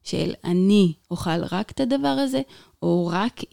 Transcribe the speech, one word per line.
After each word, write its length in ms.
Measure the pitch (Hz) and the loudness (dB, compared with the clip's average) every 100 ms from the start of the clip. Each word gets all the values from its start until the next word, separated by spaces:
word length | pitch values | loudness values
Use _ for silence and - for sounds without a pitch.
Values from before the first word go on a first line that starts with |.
של 280 | - - - - | -8 -4 -4 -4
"אני 480 | - 175 190 208 185 156 - | -2 2 4 6 4 2 -8
אוכל 200 | 175 180 165 - | -8 -4 -4 -2
רק 180 | 180 214 | -4 -6
את 100 | - | -4
הדבר 280 | 262 277 277 | -2 0 0
הזה", 320 | 269 277 262 269 - - _ | 0 0 -2 -6 -12 -20 _
או 260 | 170 175 170 | 0 0 0
"רק 280 | 170 226 - - | -2 -2 -6 -6